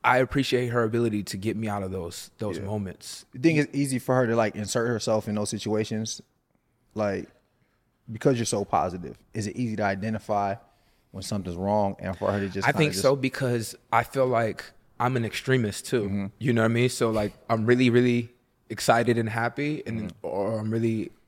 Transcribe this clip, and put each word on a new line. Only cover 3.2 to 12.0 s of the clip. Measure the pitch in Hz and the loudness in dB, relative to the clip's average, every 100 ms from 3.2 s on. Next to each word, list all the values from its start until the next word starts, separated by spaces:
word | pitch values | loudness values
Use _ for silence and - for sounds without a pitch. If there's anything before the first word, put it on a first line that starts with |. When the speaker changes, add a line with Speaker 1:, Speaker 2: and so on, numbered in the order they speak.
| - | -16
Speaker 2:
You | 123 | 2
think | 160 156 | 4 4
it's | 143 | 2
easy | 139 143 127 | 0 0 -2
for | - | 2
her | 127 120 | 2 4
to, | 117 | 4
like, | 107 | 2
insert | 104 101 123 117 | 0 -2 0 0
herself | 113 120 110 107 | 0 0 0 0
in | |
those | 104 104 | -2 -2
situations? | 107 107 107 110 110 110 - - _ _ _ _ _ _ | -4 -2 0 0 -4 -4 -8 -14 _ _ _ _ _ _
Like, | 107 104 95 - _ _ _ _ _ _ _ - | -4 -2 -2 -6 _ _ _ _ _ _ _ -14
because | 110 151 123 | 0 2 2
you're | |
so | 113 107 | 0 -2
positive, | 101 87 80 90 82 - _ | 0 0 0 -4 -12 -14 _
is | 110 101 | -6 -6
it | - | -4
easy | 120 107 | -4 -2
to | |
identify | 101 98 107 107 - 104 101 101 _ _ _ _ _ | -2 -2 -4 -6 -2 -2 0 -4 _ _ _ _ _
when | 95 | -14
something's | 92 104 90 87 | -6 -6 -6 -4
wrong | 98 104 101 | 0 2 0
and | 98 | -2